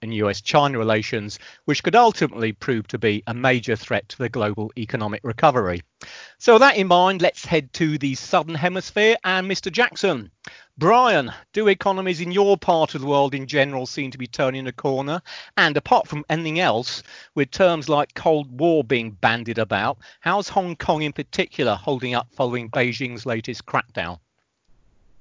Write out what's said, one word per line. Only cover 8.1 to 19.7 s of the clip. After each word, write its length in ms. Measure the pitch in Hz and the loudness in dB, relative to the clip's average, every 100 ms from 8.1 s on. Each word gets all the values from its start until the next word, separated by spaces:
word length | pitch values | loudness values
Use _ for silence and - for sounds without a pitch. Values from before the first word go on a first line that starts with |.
Southern 420 | 127 - 180 156 160 | -6 -2 -2 -2 -2
Hemisphere 600 | 180 185 - 208 214 226 | -2 -2 -4 2 2 2
and 240 | 185 185 185 | 0 -2 -2
Mister 240 | 180 185 | -4 -4
Jackson. 580 | 160 247 - 196 135 95 _ - - _ - | -2 -2 0 -2 -2 -6 _ -20 -20 _ -2
Brian, 540 | 165 214 247 170 120 - - | 4 6 6 2 0 -8 -8
do 160 | 208 208 | 0 2
economies 500 | 190 202 190 185 165 | 2 0 -2 -2 -4
in 140 | 180 | -2
your 240 | 185 202 196 | 2 4 4
part 380 | - 165 156 147 | 2 2 2 -2
of 60 | |
the 60 | 139 | 0
world 260 | 143 139 | 2 2
in 140 | 139 131 | -2 -4
general 380 | 147 139 135 127 | 0 0 -2 -8
seem 260 | - 135 | -8 -8
to 60 | 131 | -8
be 100 | 123 | -8
turning 400 | - 135 135 131 | -2 -2 -2 -8
a 60 | |
corner? 480 | 120 143 135 139 175 - - - - | -6 -4 -2 -4 -6 -10 -18 -6 0
And 220 | 165 147 | 2 2
apart 280 | - 247 - | 2 0 0
from 200 | 147 - | -8 -4
anything 300 | 160 160 160 | -4 -2 0
else, 420 | 175 113 123 - - - - | 2 0 -2 -10 -14 -20 -8
with 160 | 151 139 | -4 -2
terms 380 | - 185 165 131 | 2 2 2 0
like 260 | 147 147 | 0 -2
Cold 460 | - 170 151 139 123 | -2 0 2 0 0
War 240 | 170 160 | 2 2
being 280 | 120 127 113 | 2 0 -2
bandied 460 | 98 117 117 117 113 | -2 0 0 -4 -4
about, 420 | 104 | -2